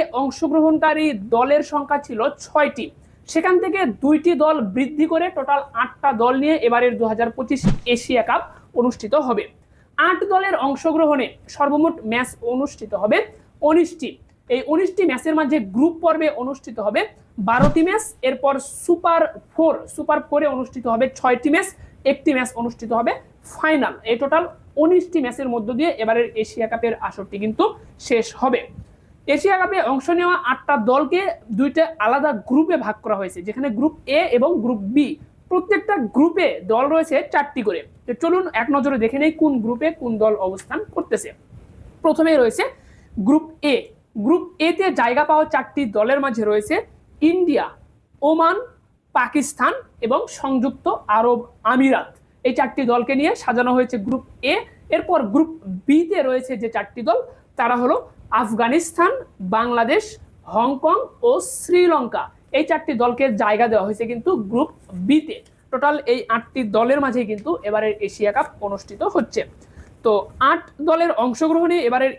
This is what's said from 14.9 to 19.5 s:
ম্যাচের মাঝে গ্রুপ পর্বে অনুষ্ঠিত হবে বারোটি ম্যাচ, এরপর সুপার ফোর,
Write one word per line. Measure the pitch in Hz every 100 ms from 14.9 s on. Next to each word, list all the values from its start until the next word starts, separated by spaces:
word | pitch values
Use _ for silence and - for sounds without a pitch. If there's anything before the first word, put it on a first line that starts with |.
| 370 370
ম্যাচের | 254 320 311
মাঝে | 294 302 196
গ্রুপ | 196 311 330
পর্বে | 339 320 311 226
অনুষ্ঠিত | 254 269 - 226
হবে | 208 247 427 - _ -
বারোটি | 196 233 285 320
ম্যাচ, | 330 415 - -
এরপর | 262 262 277 269 - -
সুপার | - 339 349 330 320 302
ফোর, | -